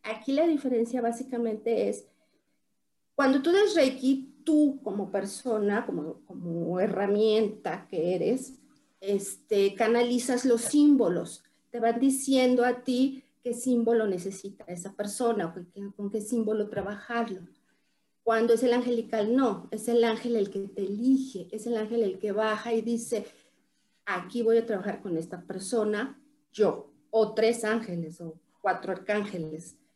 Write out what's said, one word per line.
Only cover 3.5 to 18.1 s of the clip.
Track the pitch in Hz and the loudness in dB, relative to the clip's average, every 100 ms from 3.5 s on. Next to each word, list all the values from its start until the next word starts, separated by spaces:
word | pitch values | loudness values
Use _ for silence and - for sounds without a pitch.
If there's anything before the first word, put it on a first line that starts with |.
das | 381 415 | 4 4
Reiki, | 330 269 - 262 269 - - | 4 2 2 0 0 -4 -8
tú | - 302 294 - | 2 4 4 0
como | 208 202 185 | -6 -6 -4
persona, | 202 196 - 262 214 202 202 - | -4 -4 -8 -4 0 2 0 -2
como, | 175 151 - _ | -6 -6 -12 _
como | 180 170 170 165 180 | -10 -6 -4 -2 0
herramienta | 202 - 202 208 220 214 208 - - 185 - | 0 0 0 2 4 4 0 -2 -8 -8 -6
que | 175 175 | -2 0
eres, | 180 190 262 - - _ _ _ _ | 0 0 -2 -4 -18 _ _ _ _
este, | 196 196 196 - _ 202 196 | -2 -2 -2 -14 _ 2 2
canalizas | 196 226 233 240 247 254 247 | 2 2 4 2 0 0 0
los | 262 233 | 2 2
símbolos. | - 294 294 269 190 180 - - _ _ _ | 4 6 8 8 4 0 -4 -14 _ _ _
Te | 240 | 0
van | 226 233 | 0 4
diciendo | 269 262 - 262 254 247 | 2 2 2 4 6 4
a | 247 247 | 2 0
ti | - 247 269 - _ _ | -2 2 2 0 _ _
qué | 247 | -8
símbolo | 233 262 240 226 233 214 | -4 0 2 4 2 2
necesita | 180 190 196 202 - | -2 -6 -10 -16 -16
esa | - 175 196 | -14 -12 -12
persona, | - 208 - 240 214 170 | -8 -8 -2 0 0 -4
o | |
con | 180 175 | -8 -16
qué, | 202 202 202 | -14 -14 -8
con | 202 | -6
qué | 214 | -6
símbolo | 208 240 214 214 208 | -2 -2 0 -2 -2
trabajarlo. | 196 196 208 - 233 214 185 175 _ _ _ _ _ _ | -4 -6 -10 -6 -4 -4 -6 -14 _ _ _ _ _ _